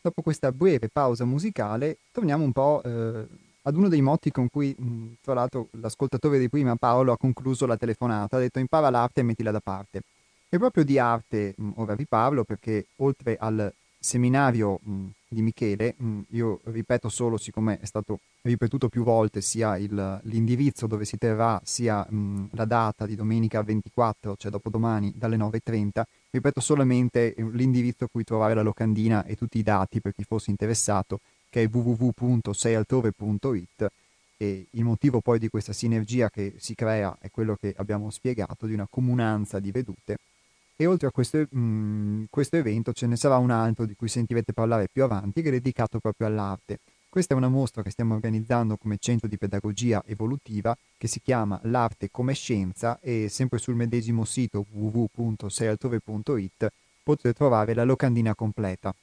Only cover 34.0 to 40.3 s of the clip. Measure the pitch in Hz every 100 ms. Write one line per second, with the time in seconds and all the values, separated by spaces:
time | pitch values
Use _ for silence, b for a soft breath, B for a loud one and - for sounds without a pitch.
34 | b b _ _ 104 95 95 117 117 113
35 | 143 123 - 117 113 110 - 104 117 113
36 | 107 123 113 - 101 - - 113 113 110
37 | 98 - 95 - 110 104 101 95 98 104
38 | 107 - 127 120 98 - 113 107 98 -
39 | 127 123 113 107 101 98 98 107 - 95
40 | - 104 _